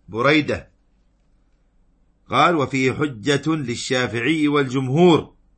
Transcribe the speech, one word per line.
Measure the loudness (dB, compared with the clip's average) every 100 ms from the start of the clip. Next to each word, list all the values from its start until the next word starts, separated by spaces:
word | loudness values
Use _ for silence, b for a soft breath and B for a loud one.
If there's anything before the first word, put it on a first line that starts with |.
| -12
بريدة، | -2 2 2 0 -4 -8 _ _ _ _ _ _ _ _ _ _ _ _ _ _ _ -6
قال: | 0 2 2
"وفيه | -2 0 0
حجة | 0 -4 -4 -2 0 0 -4
للشافعي | -4 -8 -4 -2 -2 -2 -2 0 0
والجمهور | 0 0 -2 -2 4 6 4 2 _ _